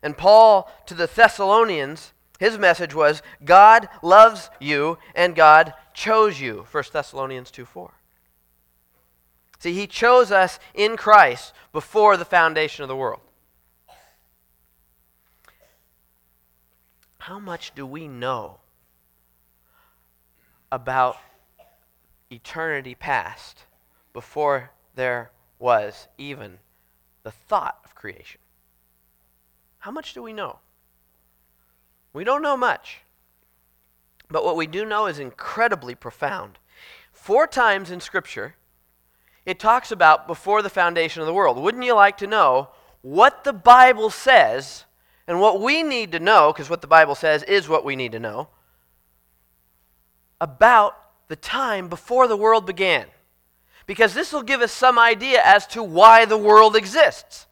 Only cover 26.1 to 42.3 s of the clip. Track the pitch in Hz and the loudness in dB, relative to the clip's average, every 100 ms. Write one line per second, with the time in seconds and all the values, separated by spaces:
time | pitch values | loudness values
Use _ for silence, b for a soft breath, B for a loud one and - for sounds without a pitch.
26.1 | _ 139 139 104 92 _ _ _ _ _ | _ -18 -18 -20 -20 _ _ _ _ _
27.1 | _ 113 - _ 208 - - _ _ 208 | _ -20 -20 _ -6 -6 -14 _ _ -20
28.1 | - - - _ _ _ _ _ _ _ | -20 -20 -20 _ _ _ _ _ _ _
29.1 | _ _ _ _ _ _ _ - 277 269 | _ _ _ _ _ _ _ -18 -18 -18
30.1 | - 233 214 175 - _ _ _ _ _ | -20 -20 -14 -14 -16 _ _ _ _ _
31.1 | _ _ _ _ _ _ _ _ _ _ | _ _ _ _ _ _ _ _ _ _
32.1 | 143 202 277 302 269 247 170 - - _ | -12 -6 -4 -4 -4 -4 -4 -10 -20 _
33.1 | _ _ _ _ _ _ _ _ _ _ | _ _ _ _ _ _ _ _ _ _
34.1 | _ _ 151 170 165 160 170 220 214 214 | _ _ -6 -6 -6 -8 -10 -8 -6 -6
35.1 | 147 135 - - - 233 190 123 123 - | -8 -14 -16 -16 -4 -4 -4 -10 -18 -18
36.1 | - 143 190 104 _ _ b b b b | -10 -10 -10 -16 _ _ b b b b
37.1 | _ - 220 320 - 233 196 185 180 - | _ -4 -2 -2 -2 -2 -2 -6 -18 -10
38.1 | 190 - - 113 _ _ _ _ _ _ | -10 -10 -16 -16 _ _ _ _ _ _
39.1 | _ _ _ - 185 220 240 - 214 165 | _ _ _ -12 -8 -2 -2 -4 0 2
40.1 | 156 - 165 185 214 202 190 175 170 165 | 2 -2 -14 -4 -4 -4 -4 -2 -2 -6
41.1 | 160 156 175 180 120 160 240 247 226 202 | -6 -6 -2 -2 0 -4 -6 -2 4 4
42.1 | 202 202 | 2 -8